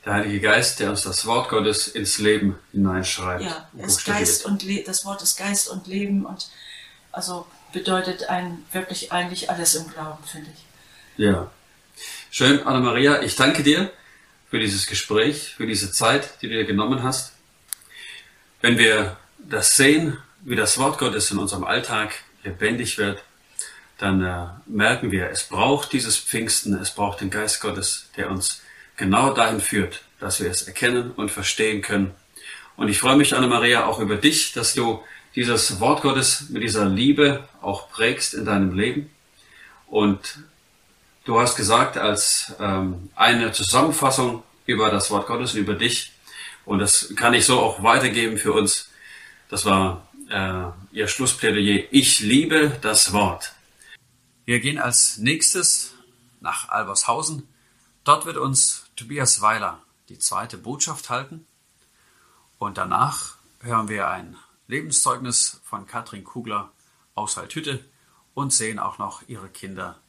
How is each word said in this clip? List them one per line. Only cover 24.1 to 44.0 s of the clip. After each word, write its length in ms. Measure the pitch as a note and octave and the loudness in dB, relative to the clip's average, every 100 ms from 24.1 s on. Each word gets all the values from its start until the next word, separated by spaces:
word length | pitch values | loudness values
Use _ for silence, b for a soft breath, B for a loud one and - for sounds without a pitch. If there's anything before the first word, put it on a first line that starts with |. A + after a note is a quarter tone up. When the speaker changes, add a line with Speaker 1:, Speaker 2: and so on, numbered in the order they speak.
| F#2+ | 2
Speaker 1:
äh, 240 | F2+ F2 F2 - - | 0 -4 -8 -12 -8
merken 460 | G#2+ A2 B2 B2+ | 0 2 2 0
wir, 180 | G2 F2+ | -2 -2
es 140 | - | -4
braucht 500 | - G2+ A#2 C#3+ - | -6 0 2 2 0
dieses 240 | C3+ A#2 - | -2 0 -2
Pfingsten, 560 | - A2+ A2+ - G#2+ F#2+ | -2 -4 -2 -2 0 -2
es 160 | F#2+ | -4
braucht 300 | - G2+ F#2+ | -2 -4 -2
den 80 | G2 | -4
Geist 320 | G#2 G#2+ - | -4 -2 -2
Gottes, 480 | G#2+ F#2+ F#2+ - - - | -2 -4 -4 -4 -8 -8
der 120 | G2 | -4
uns 320 | F#2+ - - B B B - | -2 -4 -6 B B B -4
genau 360 | F#2+ G#2+ C3+ | 2 4 4
dahin 280 | B2 A2+ A2 | 4 2 2
führt, 400 | G2 G#2+ F2 - - _ | -2 0 -2 -6 -18 _
dass 200 | F#2 - | -6 -4
wir 100 | F2+ | -2
es 140 | F2+ | -4
erkennen 480 | - F#2+ B2 B2 A#2+ | -6 -2 0 0 -2
und 180 | - G#2+ | -4 -6
verstehen 520 | - F#2 - A2 G#2 | -2 -4 0 0 0
können. 320 | - G#2 F#2+ F#2 _ B B B B B | -2 0 0 -2 _ B B B B B
Und 100 | G#2+ | 0
ich 120 | G2+ | 2
freue 160 | B2+ C#3 | 6 6
mich, 200 | C#3 B2+ | 6 4
Anna-Maria, 500 | B2+ A#2+ A#2+ A#2+ A2 | 4 4 4 4 2
auch 140 | - | 0
über 160 | G2+ G#2 | -2 4
dich, 380 | D3 D#3+ - | 4 4 -2
dass 200 | - A#2 | -2 -2
du 300 | - A#2+ G#2+ B B B - | 0 0 -2 B B B -4
dieses 440 | A#2+ A2+ - F#2 | 0 2 0 0
Wort 220 | A#2 D3 | 2 2
Gottes 480 | C#3+ B2+ C3 - - | 2 2 2 0 -4
mit 120 | A#2+ | -6
dieser 240 | A#2 G#2+ G2+ | -2 0 2
Liebe 600 | F#2+ C3 D3 C#3+ C3+ - - | 2 4 6 4 4 -6 -10
auch 280 | G2 G2 - | -6 -6 -8
prägst 440 | - A2+ C3 - | -2 0 0 -4
in 120 | - A2+ | -4 0
deinem 280 | G2+ F#2+ | 2 2
Leben. 360 | F#2 A2+ D3 C#3+ _ _ B B B B B B | 2 -2 -2 -8 _ _ B B B B B B
Und 520 | G#2+ G#2 G2 - - - _ _ _ _ _ _ _ - | 0 2 0 -6 -16 -20 _ _ _ _ _ _ _ 0
du 140 | A2+ | 2
hast 160 | B2 - | 2 0
gesagt, 420 | G#2 A#2 - - | 2 2 2 0
als, 560 | G#2 G2 - - - G#2+ | -2 0 0 0 -4 -6
ähm, 500 | G2+ F#2+ F#2+ F2 F2+ - | -2 0 -2 -4 -12 2
eine 360 | A2+ A#2 A#2 | 2 4 0
Zusammenfassung 880 | - G2+ B2+ D#3 D3+ | -2 2 4 4 4